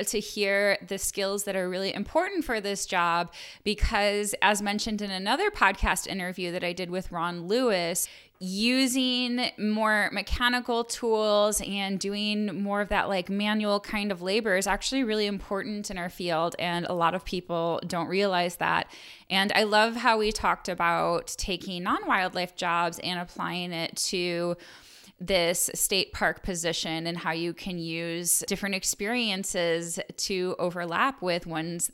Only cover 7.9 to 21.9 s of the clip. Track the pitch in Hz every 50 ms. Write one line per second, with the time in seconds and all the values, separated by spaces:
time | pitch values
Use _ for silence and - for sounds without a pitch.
7.9 | 185 185 - - - - - - _ _ 190 185 185 196 220 240 254 262 269 254
8.9 | 247 269 254 254 247 247 254 240 240 247 247 - - - 208 214 214 214 220 214
9.9 | 214 208 196 - - 202 202 - - - 247 240 247 247 240 - 240 233 233 233
10.9 | - - 247 226 220 214 214 214 208 208 208 214 202 - 196 - 196 202 196 196
11.9 | 196 180 196 196 202 208 208 208 208 208 208 208 160 180 202 202 202 202 208 -
12.9 | 208 190 - - 196 185 180 - 196 202 208 208 214 214 214 208 202 202 202 -
13.9 | - 208 202 208 190 170 175 185 196 226 214 220 180 185 196 202 190 202 - -
14.9 | 262 269 262 214 214 214 208 202 202 185 - - 208 196 - - 214 208 202 -
15.9 | 196 180 175 180 - - 185 175 165 160 165 175 165 - - 175 175 175 170 -
16.9 | 180 175 170 165 175 185 - - - 180 175 - 175 165 165 170 165 - - 170
17.9 | 190 170 165 - 175 190 202 202 185 175 175 180 - - 156 160 165 165 - -
18.9 | - - - - - - - _ 190 190 196 208 - - 220 208 208 214 214 233
19.9 | 226 233 233 254 226 220 214 214 214 - - 185 180 - - - 180 180 175 170
20.9 | 170 170 165 170 170 - - - - - - - 180 170 - 196 185 175 180 202